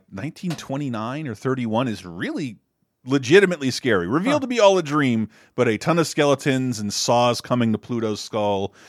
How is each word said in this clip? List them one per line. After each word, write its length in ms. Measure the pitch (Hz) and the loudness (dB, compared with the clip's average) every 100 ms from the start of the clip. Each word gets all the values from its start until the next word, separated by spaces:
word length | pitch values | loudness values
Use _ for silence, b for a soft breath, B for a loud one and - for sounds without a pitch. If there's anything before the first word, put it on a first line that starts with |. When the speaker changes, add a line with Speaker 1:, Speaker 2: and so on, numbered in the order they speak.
| _ | _
Speaker 1:
nineteen 400 | 95 139 - 185 | -12 -12 -8 -8
twenty-nine 760 | 156 - 135 143 113 110 139 156 | -8 -8 -8 -6 -6 -6 -8 -8
or 80 | 104 | -6
thirty-one 520 | 135 131 117 110 131 | -2 -2 0 0 -2
is 180 | 104 92 | -4 -8
really 520 | 85 180 311 139 101 _ _ _ _ 123 | -8 -6 -6 -8 -10 _ _ _ _ -2
legitimately 680 | 143 120 175 196 170 135 | 0 6 6 6 2 -2
scary. 360 | 120 131 104 87 | -2 0 0 2
Revealed 280 | 135 202 285 | -2 0 0
Speaker 2:
Huh. 40 | |
Speaker 1:
to 60 | 262 | 0
be 120 | 240 | 4
all 180 | 202 190 | 6 6
a 60 | |
dream, 460 | 156 147 135 113 107 b b - | 2 0 2 2 -2 b b -2
but 120 | 120 | 0
a 100 | 104 | 0
ton 220 | - 170 | 0 0
of 80 | 156 | 0
skeletons 720 | - 143 135 151 131 131 110 | 2 2 2 0 0 -2 -4
and 140 | 104 | -4
saws 480 | - - 120 120 120 | -4 0 2 2 0
coming 300 | - 123 117 | -2 0 2
to 60 | 107 | 0
Pluto's 420 | - 120 110 104 | -2 -4 -2 -4
skull. 540 | - 113 104 101 98 B | -6 -4 0 0 -4 B